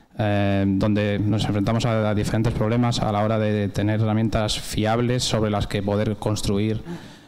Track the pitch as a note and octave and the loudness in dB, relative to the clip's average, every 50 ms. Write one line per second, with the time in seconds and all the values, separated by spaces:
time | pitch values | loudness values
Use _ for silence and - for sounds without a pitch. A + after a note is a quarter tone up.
0 | - _ - - A2 G#2 G#2 G2+ G2+ G2+ G2+ G2 G2 G2 G2 F#2+ G2+ G#2+ G#2 G2+ | -20 _ -6 -4 -2 0 2 2 2 2 2 2 2 2 2 2 2 2 2 2
1 | G#2+ G#2 G2+ G2+ G#2 G#2 G#2+ A2 G2+ - G2+ G#2+ G2 G#2 A2+ A#2 A2+ B2 A2+ A2 | 2 0 0 0 0 0 0 0 0 0 0 0 0 0 0 0 2 2 2 2
2 | G#2+ G#2+ G#2+ G2+ G#2 - - A2 A2 A#2 A2+ - A2 G#2+ A2+ A#2+ B2 A#2+ A#2 - | 2 2 0 0 0 0 0 0 0 0 0 0 0 0 2 2 2 2 0 0
3 | - A2 G#2 G2+ G#2+ G#2+ A2 G#2+ G#2+ G#2+ G#2 G#2 G2+ G2 F#2+ - G2+ G#2 G#2+ G#2 | 0 0 0 0 0 2 2 0 0 0 0 0 0 -2 -2 -2 0 0 0 0
4 | A2+ A2 G#2+ G#2+ A2 A2 G2+ A2+ G#2+ G#2+ - - - - - - G#2+ G#2+ A2+ A#2 | 0 0 2 0 0 0 0 0 0 -2 -2 -4 -6 -6 -4 -2 0 2 2 2
5 | B2 A#2 B2 B2+ B2 - - A2+ A2 G#2+ G#2 G2+ G2+ - - G#2 G2 G2+ G2+ G2+ | 2 0 0 0 0 0 0 0 0 0 0 0 -2 -2 -2 -2 -2 0 0 0
6 | G#2+ G#2+ G#2+ - - A2 G#2+ G2+ - - G#2 G2 G#2 A2 A2 G#2 - E3 F3 E3+ | 0 -2 -2 -2 -2 -2 -2 -2 -2 0 0 0 0 0 -2 -4 -6 -10 -12 -12
7 | - - - - - | -14 -16 -20 -20 -20